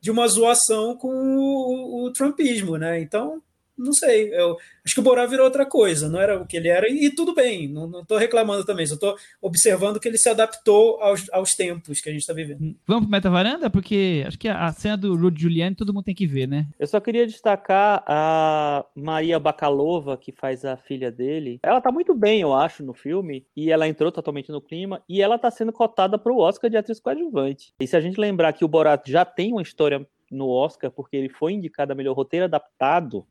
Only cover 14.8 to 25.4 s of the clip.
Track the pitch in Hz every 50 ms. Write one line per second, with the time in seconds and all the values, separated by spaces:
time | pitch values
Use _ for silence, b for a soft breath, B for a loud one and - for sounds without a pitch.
14.8 | - 208 214 208 190 202 185 170 170 180 170 151 160 170 170 165 165 185 196 -
15.8 | 214 202 202 202 190 - 190 - 202 165 139 135 131 131 139 147 151 147 151 _
16.8 | 147 147 - 214 202 - 226 233 240 226 220 - _ 226 202 196 - - 190 190
17.8 | 202 208 208 196 - - 147 151 156 156 160 160 156 156 156 151 151 147 143 143
18.8 | - _ _ 147 139 156 160 156 160 165 170 160 147 156 147 - - 147 143 139
19.8 | 143 156 175 175 147 139 135 127 _ - - _ - 135 131 123 - 135 131 131
20.8 | _ _ 139 131 131 123 113 120 123 135 151 160 156 131 120 123 - - 208 254
21.8 | 247 262 247 311 349 - 359 247 208 208 220 214 185 151 135 131 147 165 - -
22.8 | 151 131 123 _ _ 139 160 190 196 165 143 131 _ _ _ - 151 160 160 160
23.8 | 160 156 151 - 151 165 175 - 151 - 147 143 135 _ 151 143 135 _ - 165
24.8 | 185 196 190 - _ _ 175 196 196 202 233 233